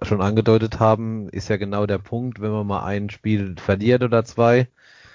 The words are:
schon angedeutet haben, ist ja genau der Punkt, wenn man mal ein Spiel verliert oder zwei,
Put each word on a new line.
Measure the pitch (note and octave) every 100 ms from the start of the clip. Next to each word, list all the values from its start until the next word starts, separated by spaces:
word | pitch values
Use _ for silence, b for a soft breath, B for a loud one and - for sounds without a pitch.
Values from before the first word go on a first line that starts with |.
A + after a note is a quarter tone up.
schon | - G#2
angedeutet | G2 A2 A2 A2 A2 -
haben, | A2 A2 A2+ A2 G2+
ist | - -
ja | G#2
genau | G2+ G2+ G#2
der | G2
Punkt, | G2 A#2 B2+ G#2+
wenn | G#2+
man | G#2+ G2+
mal | G2
ein | F#2 G2+ G2+
Spiel | - A2 G#2+ G2 F2+
verliert | - G2 G#2+ B2
oder | B2 A#2 A2+
zwei, | - A#2 A#2+ B2+ b b b b